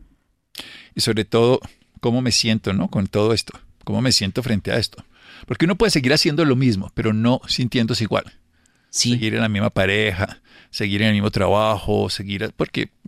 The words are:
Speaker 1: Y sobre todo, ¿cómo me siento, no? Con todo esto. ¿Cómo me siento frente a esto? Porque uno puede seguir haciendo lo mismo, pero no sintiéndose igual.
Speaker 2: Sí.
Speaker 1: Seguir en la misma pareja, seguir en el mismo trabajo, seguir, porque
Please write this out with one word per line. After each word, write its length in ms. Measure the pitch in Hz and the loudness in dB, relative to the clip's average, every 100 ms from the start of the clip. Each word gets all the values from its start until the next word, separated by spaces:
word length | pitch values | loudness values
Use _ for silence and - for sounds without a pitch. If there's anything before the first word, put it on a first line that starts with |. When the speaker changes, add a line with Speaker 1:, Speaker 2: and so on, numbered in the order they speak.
| - _ _ _ _ - - - - | -20 _ _ _ _ -18 -18 -20 -12
Speaker 1:
Y 60 | - | -4
sobre 240 | 117 110 | 0 0
todo, 360 | 104 117 117 127 - - _ - | 0 4 4 2 -2 -20 _ -6
¿cómo 220 | 120 120 | 0 0
me 80 | 127 | 2
siento, 420 | - 113 110 - | 2 2 0 0
no? 160 | 95 - | -2 -2
Con 200 | - 95 | -2 -2
todo 240 | 104 107 | 0 2
esto. 260 | 110 - - - _ | 0 -4 -14 -20 _
¿Cómo 200 | - 110 | -6 -2
me 100 | 127 | 0
siento 300 | 113 98 131 | 0 -2 -4
frente 260 | 120 104 95 | -2 -2 -2
a 60 | 117 | -2
esto? 280 | - - - _ - - - | -4 -8 -20 _ -20 -16 -10
Porque 180 | - | -2
uno 120 | - 202 | 0 2
puede 140 | 220 | 0
seguir 220 | 160 127 | 2 2
haciendo 320 | 156 165 147 | 2 2 2
lo 100 | 160 | 2
mismo, 380 | 127 131 98 - | 4 2 0 -4
pero 180 | - 110 | -4 0
no 280 | 107 117 127 - | 2 2 0 -2
sintiéndose 560 | - 123 123 113 120 | -4 -2 0 0 -2
igual. 200 | 110 107 - - _ _ _ _ _ | -2 -2 -4 -14 _ _ _ _ _
Speaker 2:
Sí. 200 | - 120 | -2 0
Speaker 1:
Seguir 240 | 120 110 | 0 0
en 60 | 110 | 0
la 80 | 110 | 0
misma 220 | 104 107 | 0 0
pareja, 680 | - 95 101 107 90 98 - _ - _ | 2 2 2 0 -2 -4 -8 _ -20 _
seguir 320 | - 104 101 | -6 -2 0
en 60 | 110 | 2
el 60 | |
mismo 160 | 104 104 | 2 0
trabajo, 760 | - 92 101 110 104 - 104 101 | 0 2 2 2 0 0 -2 -2
seguir, 420 | - 98 101 107 - | -6 -8 -6 -6 -6
porque 320 | - - - _ | -6 -4 -8 _